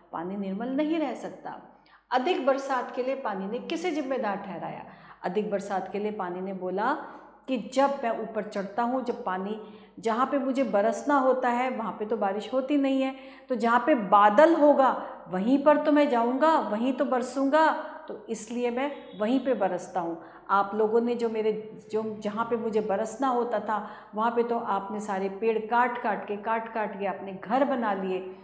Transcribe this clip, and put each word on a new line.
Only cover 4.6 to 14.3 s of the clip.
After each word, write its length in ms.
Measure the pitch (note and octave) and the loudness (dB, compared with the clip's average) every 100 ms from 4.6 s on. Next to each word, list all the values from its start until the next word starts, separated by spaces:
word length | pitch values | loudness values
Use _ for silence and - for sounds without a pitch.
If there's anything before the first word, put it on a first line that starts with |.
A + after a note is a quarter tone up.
| D#3+ D#3 - - - - | -10 -10 -14 -20 -20 -10
अधिक 280 | F#3 F#3+ G3+ | -6 -4 -2
बरसात 420 | G3 G3 F#3+ - | -4 -4 -6 -4
के 60 | G3+ | -6
लिए 140 | G#3+ | -6
पानी 280 | G#3 F3+ F3 | -4 -6 -6
ने 120 | F#3+ | -6
बोला 400 | F#3+ F3+ F#3+ A#3 C4+ - - - - - | -6 -4 -2 -2 -2 -6 -16 -20 -20 -6
कि 220 | B3+ - | -4 -2
जब 260 | C4 C#4 - | 2 2 2
मैं 180 | A#3 A3 | -2 -4
ऊपर 200 | A3 G#3+ | -4 -6
चढ़ता 400 | G3 G#3 F#3+ - | -6 -6 -6 -2
हूँ, 220 | A#3+ C4 | -2 0
जब 200 | A#3+ A#3 | -2 -4
पानी, 360 | F#3+ F#3 G3 A3 - - - - | -4 -4 -4 -8 -10 -18 -20 -6
जहाँ 280 | G#3+ A3 C4+ | -2 2 2
पे 120 | C#4+ | 2
मुझे 260 | B3+ C4 | 0 0
बरसना 540 | B3 G3+ A3 A3+ - C#4+ | 2 4 2 0 2 4
होता 300 | C4 B3+ B3 | 4 4 2
है 220 | A#3+ B3+ | 0 0
वहाँ 220 | G#3+ G#3+ | -2 -6
पे 140 | - G#3+ | -6 -4
तो 100 | A3+ | -2
बारिश 360 | G3+ G3+ G#3 | 0 -2 -2
होती 240 | B3+ C4 D4 | -4 0 2
नहीं 260 | C4+ C4+ | 2 2
है, 120 | C4 C4+ - - - | 0 -4 -16 -18 -6
तो 60 | |
जहाँ 280 | B3 A#3 A#3+ A#3+ | -2 4 4 4
पे 80 | |
बादल 600 | C#4+ F#3 G3+ G#3 | 2 6 8 8